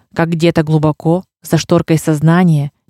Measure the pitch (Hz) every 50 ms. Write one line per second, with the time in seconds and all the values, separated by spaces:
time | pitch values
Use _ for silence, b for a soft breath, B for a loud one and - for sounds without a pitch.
0 | _ _ - - 165 165 170 160 170 170 160 165 156 156 156 156 147 156 147 -
1 | - 160 170 185 185 _ _ _ - - - 156 - - 175 170 - - 165 151
2 | - 165 156 147 151 160 170 180 185 170 156 147 143 143 - _ _